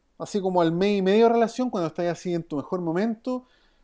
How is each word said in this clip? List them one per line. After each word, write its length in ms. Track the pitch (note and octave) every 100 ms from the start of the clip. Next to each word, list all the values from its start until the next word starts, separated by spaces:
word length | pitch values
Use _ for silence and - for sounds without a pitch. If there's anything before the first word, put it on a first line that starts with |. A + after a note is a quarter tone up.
| _ -
así 240 | G3 G#3
como 200 | F#3+ F3+
al 100 | E3
mes 240 | E3+ G3+ G3+
y 20 |
medio 260 | F#3+ G#3+ A#3
de 60 |
relación, 360 | A#3 A3 - B3+
cuando 180 | G#3+ D#3+
estás 200 | E3 F3
así 260 | D#3+ F3+
en 100 | E3+
tu 140 | E3 D3
mejor 240 | - F#3
momento, 640 | E3+ E3+ A3+ A3 - B3+ - _ _ _